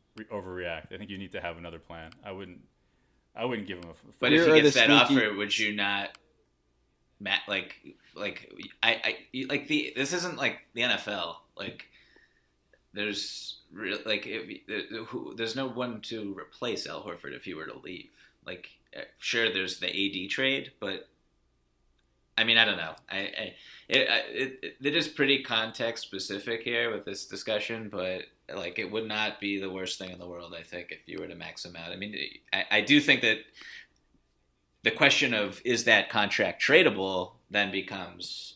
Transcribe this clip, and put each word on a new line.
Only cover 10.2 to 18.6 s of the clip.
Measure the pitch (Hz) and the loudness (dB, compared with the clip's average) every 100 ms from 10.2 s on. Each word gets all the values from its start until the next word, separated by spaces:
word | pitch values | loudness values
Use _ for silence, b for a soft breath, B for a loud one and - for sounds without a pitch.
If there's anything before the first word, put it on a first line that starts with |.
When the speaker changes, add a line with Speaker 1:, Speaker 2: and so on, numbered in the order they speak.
| 175 139 | -2 -2
Speaker 2:
like | 131 - - | -2 -2 -6
the | 117 | 0
N | 123 | 2
F | 101 - | 2 -2
L. | 104 85 80 - - | -4 -6 -8 -14 -12
Like, | 95 - - b b b b b b _ _ _ _ | -10 -10 -18 b b b b b b _ _ _ _
there's | 101 104 101 - - - - _ | -4 -4 -2 -6 -6 -10 -14 _
re-, | 87 101 82 110 | -8 -6 -4 -2
like, | 104 - | -2 -2
it, | 107 - 110 - | -8 -10 -12 -8
the, | 104 - 113 | -6 -6 -8
the, | 110 | -8
who, | 127 - 110 | -8 -8 -6
there's | 113 123 | -4 -2
no | 131 | -4
one | 113 123 110 | -4 -6 -6
to | - 113 104 92 | -8 -8 -6 -8
replace | - - 123 104 - | -14 -8 -4 -4 -6
Al | 80 | -8
Horford | 85 78 71 65 | -10 -10 -10 -12
if | |
he | - | -10
were | 78 80 | -10 -10
to | 57 | -12
leave. | - 90 - b b b - | -12 -14 -14 b b b -14
Like, | 90 | -14